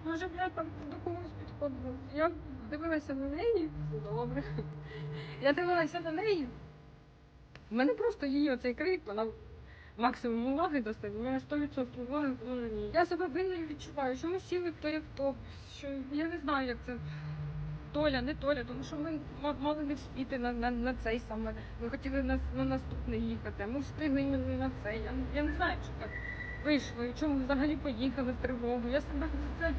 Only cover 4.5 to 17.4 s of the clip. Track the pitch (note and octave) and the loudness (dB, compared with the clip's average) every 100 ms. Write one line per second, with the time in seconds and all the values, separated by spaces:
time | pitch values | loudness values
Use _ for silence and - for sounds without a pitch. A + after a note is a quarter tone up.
4.5 | - - - - - - - - - C4+ | -4 -4 -8 -10 -8 -6 -6 -6 2 4
5.5 | C#4+ F4+ F4 D#4 F4 E4 D#4+ A4 F#4 B3 | 6 6 4 4 0 -2 0 4 2 0
6.5 | G3+ - - - - - - - - - | -6 -14 -16 -18 -20 -20 -20 -20 -20 -18
7.5 | - - A3+ C#4 A4 A#4 G#4 C#4+ C#4 D4 | -18 -2 4 6 6 2 2 2 4 4
8.5 | B3 B3 A#3+ D#4 F#4 - G#3 A3+ - - | 4 0 2 2 2 0 0 0 -2 -14
9.5 | - - - - - A#3 A#3+ B3 A3+ B3 | -14 -16 -16 -14 2 2 2 0 2 4
10.5 | C#4 F4+ D4 G#3+ A3 G#3 G#3 B3 C4 C4 | 4 4 2 0 -2 -4 -2 0 0 0
11.5 | D4 C#4+ C#4 B3 B3 B3 D4 C#4+ A#3+ A3+ | 0 0 0 -2 -4 -2 2 2 0 -2
12.5 | B3 A#3 G#3+ G#3 D#4+ F4 F4 F4+ C#4 F#4 | -2 -2 -2 2 4 4 2 0 0 0
13.5 | F4+ D#4 D4 - D4 C4 B3+ E4 F#4 - | 0 -4 -6 -6 -2 0 0 0 -2 0
14.5 | F4+ F4 D#4 D4+ D#4 D4+ - C#4 A#3+ - | -2 -2 -2 -2 -2 -4 0 0 0 -10
15.5 | - - - C#4+ C#4 C4 C#4+ E4 E4 D4 | -12 -14 -10 -6 -4 -2 0 0 -2 0
16.5 | C#4+ B3+ A#3 - A#3 - - - - | 2 2 -2 -4 -6 -6 -6 -6 -4